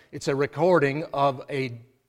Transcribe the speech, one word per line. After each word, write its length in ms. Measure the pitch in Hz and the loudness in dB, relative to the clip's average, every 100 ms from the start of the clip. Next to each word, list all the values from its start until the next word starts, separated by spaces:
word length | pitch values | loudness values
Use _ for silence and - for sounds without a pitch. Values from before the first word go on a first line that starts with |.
| _ | _
It's 160 | - - | -8 -4
a 80 | 135 | 0
recording 680 | 139 139 170 175 143 139 165 | -2 2 4 4 4 0 -6
of 300 | 139 139 131 - | 0 0 -2 -6
a 320 | 139 131 117 - _ | -6 -6 -8 -18 _